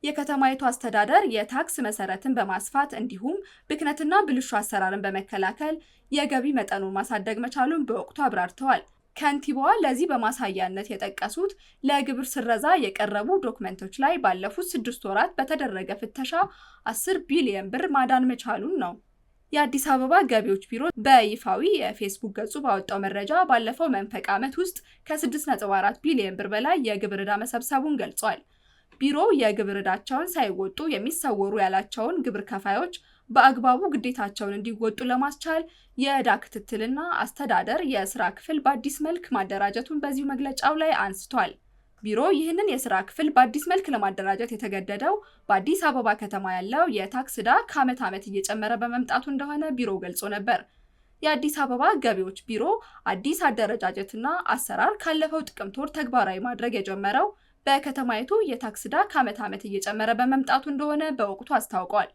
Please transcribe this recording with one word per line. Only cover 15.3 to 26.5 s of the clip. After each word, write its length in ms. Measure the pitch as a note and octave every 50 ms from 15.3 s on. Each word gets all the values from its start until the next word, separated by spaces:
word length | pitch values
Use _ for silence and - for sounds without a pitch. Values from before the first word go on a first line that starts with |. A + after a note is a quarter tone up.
| -
በተደረገ 560 | - C4+ C4+ D#4 C#4 C#4+ B3 G3 F#3 F#3 F#3 F#3+
ፍተሻ 360 | G3+ - G#3+ _ - C4+ C4 E4 E4+ G4 G4 - - - - - _ _
አስር 340 | A3 A3+ - - C4 D4 - -
ቢሊዮን 460 | - C4+ E4+ C#4 A#3+ G3 F#3+ G3 F#3+
ብር 160 | G#3 C4 D#4 F#4
ማዳን 380 | C#4+ C#4 B3+ A3+ C4 B3+ B3+
መቻሉን 480 | B3+ B3 A#3+ - A#3 A3 - G3+ D4 F#4+ D#4
ነው። 140 | F#3+ F3 F3 - _ _ _ _ _ _ _ _ _ _ -
የአዲስ 300 | D4 D4 B3+ C4 C#4 C4+
አበባ 260 | D4 C4+ C4 B3+ C4 D#4+ F#4+ D4
ገቢዎች 380 | A#3+ A#3+ A3 G#3 - - G4 G4
ቢሮ 180 | _ - A3+ C#4 E4+ - -
በይፋዊ 640 | G#3+ C4+ C4+ B3 A3 G#3 G#3+ B3 - A#3 F#3+ F#3+ C#4 G4 G#4
የፌስቡክ 580 | D#4 A#3+ F3+ - - G#3 G3 G3 - - G#3+ G3
ገጹ 200 | - G#3+ G#3+ - D4
ባወጣው 360 | C#4+ B3+ G3+ G3 G3 - G3+ G3+
መረጃ፣ 320 | G3 G3 G3 G3+ G3+ G3 D4+ F4 F#4
ባለፈው 440 | - C4 A#3 A3+ A3 B3+ - E4 D#4
መንፈቅ 360 | B3 G3 G3 G3+ - F#3+ - -
ዓመት 260 | G3 G3+ B3+ C4+ C4+
ውስጥ 220 | - F4+ F#4 - - - _ - _ _
ከስድስት 400 | - G#3 G#3 - B3 A#3 D4+ -
ነጥብ 240 | D4 B3 G3+ G#3+ G3 G3
አራት 240 | F#3+ F#3 G3+ G3+ -
ቢሊዮን 360 | - D4 D#4+ B3+ G3+ F#3+ F#3+
ብር 120 | F#3+ G3+
በላይ 280 | G3